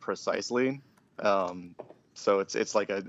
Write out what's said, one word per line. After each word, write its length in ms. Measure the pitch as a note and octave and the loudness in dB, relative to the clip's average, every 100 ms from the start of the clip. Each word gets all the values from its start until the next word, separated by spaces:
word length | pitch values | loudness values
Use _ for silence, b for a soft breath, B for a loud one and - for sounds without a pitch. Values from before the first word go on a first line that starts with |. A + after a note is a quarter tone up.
precisely. 800 | - F#2+ - F2+ G2 B2 C3 C#3 - _ _ - | -6 -6 -2 -2 0 2 2 0 -10 _ _ -2
Um, 560 | A2 G2 F2+ F2+ F2 - - - _ | 2 2 2 -4 -12 -16 -20 -20 _
so 260 | - - G2 | -4 2 4
it's, 140 | F#2+ | 2
it's 200 | - G#2+ | -2 0
like 160 | A2 G2+ | 0 0
a, 120 | G2 | -4